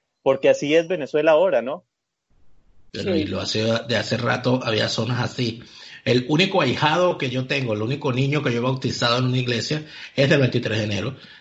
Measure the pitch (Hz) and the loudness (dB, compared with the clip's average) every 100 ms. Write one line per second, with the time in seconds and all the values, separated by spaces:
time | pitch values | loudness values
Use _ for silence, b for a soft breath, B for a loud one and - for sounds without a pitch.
0 | _ _ 135 135 143 - 147 160 165 180 | _ _ 0 2 4 2 4 2 2 -4
1 | 127 151 156 156 190 123 120 160 _ _ | -2 0 4 4 4 2 -2 -8 _ _
2 | _ _ _ _ - - _ - - 113 | _ _ _ _ -20 -20 _ -20 -18 -8
3 | 202 170 - 92 98 110 113 113 120 110 | -2 -2 -2 -4 -4 -2 0 -2 0 -2
4 | - 113 117 120 123 123 127 110 113 - | -2 -2 -2 -2 0 0 0 -2 -2 -2
5 | 113 120 120 - 117 - B B B B | -2 -2 -4 -2 -4 -4 B B B B
6 | - 120 123 151 196 190 139 - 151 165 | 0 0 2 2 2 2 2 2 2 4
7 | 180 165 135 127 127 143 123 107 113 143 | 2 0 -4 -4 -4 -4 -2 -2 -2 -4
8 | 143 123 135 147 151 117 127 131 123 - | -2 0 0 0 0 0 -2 -2 -4 -2
9 | 123 120 127 127 123 120 - 151 156 B | 0 2 0 0 -2 -2 -2 -6 -6 B
10 | B - 139 147 123 123 - 110 107 101 | B 0 4 4 4 2 -2 -2 -2 -2
11 | 110 - B B | -6 -8 B B